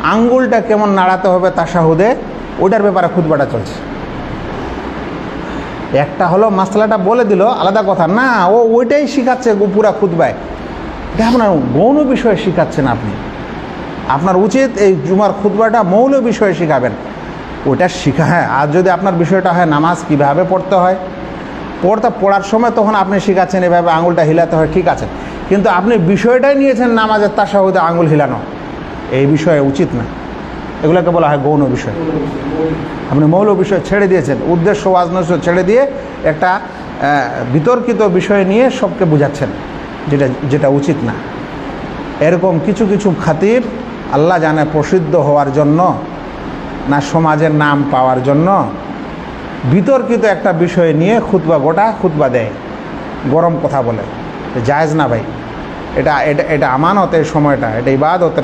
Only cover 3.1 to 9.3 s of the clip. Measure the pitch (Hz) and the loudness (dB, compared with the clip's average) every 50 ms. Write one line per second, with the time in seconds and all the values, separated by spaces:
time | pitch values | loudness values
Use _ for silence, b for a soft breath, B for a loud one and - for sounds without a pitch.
3.1 | - 180 160 156 156 143 139 - - 117 107 - - - - - - - - - | 0 0 0 2 2 0 0 0 -2 -4 -6 -6 -10 -10 -10 -10 -10 -10 -10 -10
4.1 | - - - - - - - - - - - - - - - - - - - - | -10 -10 -10 -10 -10 -10 -8 -8 -8 -8 -8 -8 -10 -10 -10 -10 -10 -10 -10 -10
5.1 | - - - - - - - - - - - - - - - - - 135 147 147 | -10 -10 -10 -10 -10 -10 -10 -10 -10 -10 -10 -10 -10 -10 -8 -4 -2 -2 -2 -2
6.1 | - - 185 170 175 190 - - 196 190 190 190 202 214 220 208 220 196 180 190 | -2 -2 0 2 2 2 2 2 2 2 0 0 0 0 2 2 2 0 2 2
7.1 | 226 247 233 196 208 - 196 233 254 - 160 185 196 220 202 190 185 151 165 160 | 2 2 2 2 2 2 2 2 2 0 0 0 0 0 0 0 0 0 2 2
8.1 | 190 226 262 269 240 208 180 180 208 233 233 226 226 233 254 226 285 294 294 - | 2 2 2 2 2 2 2 4 4 4 4 4 4 2 2 2 2 0 0 0
9.1 | - 269 240 254 | 0 0 0 0